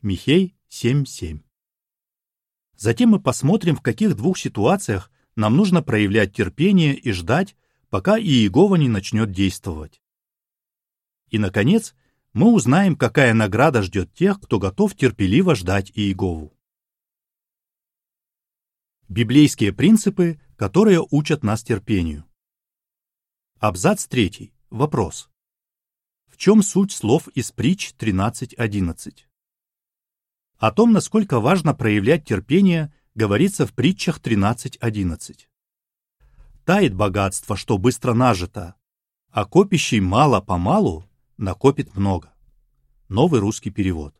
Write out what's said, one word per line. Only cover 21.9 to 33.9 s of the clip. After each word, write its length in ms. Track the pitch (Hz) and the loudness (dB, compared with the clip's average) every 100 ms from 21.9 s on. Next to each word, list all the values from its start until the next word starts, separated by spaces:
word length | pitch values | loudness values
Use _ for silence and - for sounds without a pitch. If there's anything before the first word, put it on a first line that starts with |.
| 101 82 76 76 _ _ _ _ _ _ _ _ _ _ _ _ _ | -2 -2 -8 -16 _ _ _ _ _ _ _ _ _ _ _ _ _
Абзац 460 | 107 90 139 208 - | -2 0 0 0 -4
третий. 480 | 127 92 - - _ _ | 0 0 -2 -20 _ _
Вопрос. 600 | 113 151 147 87 - - _ _ _ _ _ _ _ _ _ _ | -4 -2 -2 -4 -6 -20 _ _ _ _ _ _ _ _ _ _
В 100 | _ | _
чем 260 | - 220 | 4 4
суть 300 | 196 180 202 | 4 0 -2
слов 340 | - 104 143 - - | -2 0 0 0 -8
из 160 | 117 | -8
Притч 400 | - 113 190 - _ | -4 -2 -2 -6 _
тринадцать 640 | 110 95 101 - - - | -4 -2 -2 -6 -14 -6
одиннадцать? 680 | 117 101 87 82 - _ _ _ _ _ _ _ _ _ _ _ _ _ _ _ | -4 -2 -4 -6 -16 _ _ _ _ _ _ _ _ _ _ _ _ _ _ _
О 140 | 110 | -2
том, 220 | 147 233 | 4 4
насколько 480 | 208 - 220 202 127 | 4 2 -2 0 0
важно 320 | 110 185 151 | 0 0 0
проявлять 500 | - 113 104 101 170 | -2 0 0 2 0
терпение, 680 | - 101 - 160 196 170 151 _ _ | 0 -6 0 2 2 2 -4 _ _
говорится 540 | - 107 101 190 - 127 | -4 0 2 0 0 -4
в 60 | |
Притчах 480 | - 127 | 0 -2